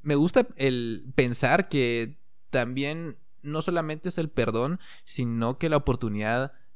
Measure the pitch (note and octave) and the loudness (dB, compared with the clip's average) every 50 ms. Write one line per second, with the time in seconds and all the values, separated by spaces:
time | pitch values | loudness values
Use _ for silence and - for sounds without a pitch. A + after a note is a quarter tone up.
0 | - D3 C#3+ C#3+ D#3 F3+ - C4 - - - - C3+ C3+ B2+ B2 A#2+ A2+ A2 F#2+ | -2 2 4 4 4 6 4 4 4 2 0 0 2 2 2 2 0 -2 -4 -6
1 | - C3 - - B2+ B2 B2 - C#3+ B2 D3 F#3+ - - D3 C#3 B2 A#2+ A#2 A#2 | -8 0 2 2 4 4 2 2 4 4 4 4 2 2 2 2 2 2 2 0
2 | A2+ B2+ D3 - - - - - - - - B2+ A#2+ B2 B2+ C3+ C#3 C#3+ D#3 E3 | -2 -4 -6 -12 -16 -16 -16 -16 -8 -2 0 0 0 0 -2 -2 -2 -2 -4 -4
3 | E3+ D#3 - - - - - - - D3 D3+ D#3 D3+ F#3 F3 E3+ D#3+ D3+ D#3 D#3 | -6 -8 -10 -12 -14 -16 -16 -12 -8 -4 -4 -2 0 0 0 0 0 -2 -4 -4
4 | - F#3 - F3 E3 D3 - - A#2+ A2+ A2 A2+ B2 C#3+ F3+ - - - - - | -4 -4 -2 -2 -2 0 0 0 2 2 2 2 0 0 0 -4 -6 -12 -14 -14
5 | - - - - B2+ A#2 A#2 A#2 A2+ A#2 C3 - E3+ D#3+ D#3 C#3+ - C#3+ A#2+ - | -12 -8 -4 -2 -2 0 0 0 0 0 0 0 2 2 2 4 4 2 2 2
6 | A#2+ A2 G#2 G#2 G#2+ G#2+ A#2 B2 C3+ D3 - - - - - | 0 -2 -2 0 0 2 2 2 0 -2 -6 -12 -16 -16 -14